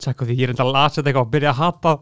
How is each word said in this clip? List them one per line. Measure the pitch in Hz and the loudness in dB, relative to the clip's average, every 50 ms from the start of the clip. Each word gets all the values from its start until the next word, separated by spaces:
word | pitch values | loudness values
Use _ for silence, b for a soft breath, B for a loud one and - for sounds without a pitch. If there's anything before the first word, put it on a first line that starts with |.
tjekka | - 139 131 - 131 117 | -2 -4 -4 -4 -2 -2
því. | 120 123 | 0 0
Ég | 127 123 | 0 0
reyndi | 123 117 127 | 0 0 0
að | 127 135 | 0 2
lasa | 135 143 147 - 160 | 2 0 0 0 0
þetta | 139 143 131 | -2 0 0
eitthvað | 135 123 | 0 0
og | 110 127 | 0 0
byrja | 151 143 143 123 | 0 0 0 0
að | 123 160 | 0 0
hata | 175 170 - - 165 156 139 | -2 -2 0 0 0 0 0